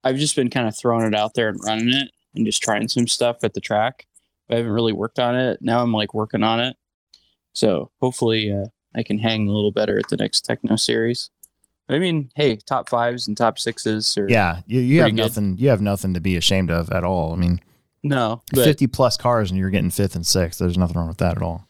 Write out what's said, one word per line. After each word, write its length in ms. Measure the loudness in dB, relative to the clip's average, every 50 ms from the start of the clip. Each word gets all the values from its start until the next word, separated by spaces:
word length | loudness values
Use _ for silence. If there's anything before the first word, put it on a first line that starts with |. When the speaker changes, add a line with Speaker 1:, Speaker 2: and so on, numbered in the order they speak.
| 0
Speaker 1:
I've 120 | 0 0
just 180 | 0 0 0 0
been 140 | 0 0 0
kinda 220 | 0 0 -2 -2
throwing 340 | -4 -2 -2 0 2 2 2
it 80 | 2 2
out 200 | 0 0 0 _
there 140 | 0 0 0
and 120 | -2 -4 -4
running 280 | -4 -4 -2 0 0
it 180 | 0 0 -2 -6 _ _ _ _ _
and 100 | -2 -2
just 160 | -2 -2 -2
trying 260 | -2 0 -2 -2 -2 -2
some 180 | 0 -2 0
stuff 320 | 0 0 0 0 0 0 -2 -4
at 100 | -4 -4
the 60 | -6
track. 460 | -6 -2 0 0 0 0 -4 _ -20 _ _ _ _ _ _ _ _ _
I 60 | -2
haven't 160 | 0 0 0
really 200 | 0 0 0 0
worked 260 | 0 -2 -4 -4 _ 0
on 180 | 0 0 2
it. 240 | 0 0 0 -2 -2
Now 200 | -2 0 0 2
I'm, 100 | 2 2
like, 200 | 0 0 -2 -2 -2
working 280 | -4 -4 -2 0 0
on 180 | 2 2 2 0
it. 160 | -2 -4 -6 _ _ _ _ _ _ _ _ _ _ _ _ _ _ _
So 380 | _ 0 2 2 2 0 -4 -6 _ _
hopefully, 520 | -2 -2 -2 0 -2 0 0 0 -2 -2
uh, 140 | -4 -4 -6 -8 _ _ _ _ _
I 80 | -8
can 160 | -4 -4 -4 -2
hang 300 | 0 0 0 0 0 0
a 40 |
little 180 | 0 2 0 0
better 260 | 2 0 0 0 0 -2
at 100 | -2 -2
the 80 | -2
next 300 | -2 -2 -2 -2 -4 -2
Tekno 320 | -2 -6 -4 -2 -2 -2 0
Series. 520 | 0 -2 0 0 0 -2 -2 -4 -8 -14 _ _ -20 _ _ _ _ _ _ _ _
But 100 | _ -2
I 20 | -2
mean, 320 | 0 0 -2 -2 -4 -6 _
hey, 220 | 0 0 0 0
top 320 | -2 -4 -4 -4 -4 -2 -2
fives 380 | -2 0 0 0 -2 -4 -6 -6
and 80 | -2
top 220 | 2 2 0 0 0
sixes 580 | -6 -6 -6 -4 -2 -2 -2 0 -2 -2 -2 -2
are 80 | 0 2
Speaker 2:
Yeah, 320 | 2 4 4 2 0 -4 -6
you, 140 | -2 -2 0
you 200 | 2 4 4 6
have 60 | 4
Speaker 1:
pretty 100 | 4 4
good. 60 | 2
Speaker 2:
nothing. 340 | 0 -2 0 0 0 0 0 2
You 100 | 2 2
have 100 | 2 4
nothing 340 | 2 0 0 0 -2 -2 -2
to 60 | 0
be 160 | 0 0 0
ashamed 340 | 2 2 2 2 2 2 2
of 200 | 0 0 0 0
at 140 | -2 -2 0
all. 280 | 0 0 0 0 -2
I 40 | 0
mean, 240 | 0 2 2 2 0 _ _ _ _ _ _ _ _
Speaker 1:
No, 400 | -4 -2 0 0 0 0 -2 -6 _ -2
but 120 | 2 4 6
Speaker 2:
fifty 220 | 6 6 4 2
plus 300 | 0 2 4 2 2 2
cars 340 | 2 0 2 2 2 2 0
and 80 | 0 0
you're 120 | 0 0
getting 200 | 0 0 0 0
fifth 240 | 0 0 -2 0 0
and 100 | -4 -2
sixth. 320 | 0 0 2 0 0 -2 -2
There's 200 | -2 0 2 2
nothing 180 | 2 2 0
wrong 120 | -2 -4 -4
with 100 | -4 -2
that 180 | 0 0 0
at 60 | -2
all. 260 | -4 -6 -6 -10 -14 _